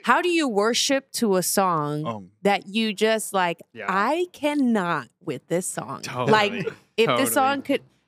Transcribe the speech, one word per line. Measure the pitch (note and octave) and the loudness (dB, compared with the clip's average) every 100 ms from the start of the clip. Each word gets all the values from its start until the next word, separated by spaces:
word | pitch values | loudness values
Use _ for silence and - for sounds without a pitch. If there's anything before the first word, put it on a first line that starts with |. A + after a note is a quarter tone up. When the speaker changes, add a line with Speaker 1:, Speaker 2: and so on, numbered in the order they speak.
Speaker 1:
how | - C#4 | 2 2
do | F4 | 2
you | E4+ C#4+ | 0 0
worship | G3+ G#3+ B3 - C4+ - | 2 2 0 0 0 -2
to | - A3 F#3 | -2 0 2
a | |
song | F3 - F#3 E3 D3 D3+ D3+ | 2 2 2 2 0 -4 -6
Speaker 2:
Oh. | A2 F#2 _ | -8 -14 _
Speaker 1:
that | G3 G3 G3 | 0 0 -2
you | G#3 A3 | -2 -2
just, | F#3+ G#3+ A3 - | 0 0 0 -2
like, | F#3+ F3 E3+ - | 0 0 -2 -10
Speaker 3:
Yeah. | A#3 G3+ | -10 -4
Speaker 1:
"I | F#3+ A3 D#4+ F4+ | 0 0 0 -4
cannot | - D4 D4 B3+ A3 F3 D#3 A#2 _ | -4 -2 0 2 2 0 -2 -6 _
with | - B2+ - | -10 -10 -4
this | E3+ - | -4 -4
song"? | - C3 C3+ | -8 -10 -10
Speaker 3:
Totally. | - B2+ B2 | -8 -4 2
Speaker 1:
Like, | G#3+ G#3 G3+ - - _ - | 2 2 -2 -8 -10 _ 0
if | A3+ | 2
the | |
Speaker 3:
Totally. | A#3 C4 | 2 2
Speaker 1:
song | - C4 C#4 | 2 2 0
could, | - C4+ - _ | -2 -4 -4 _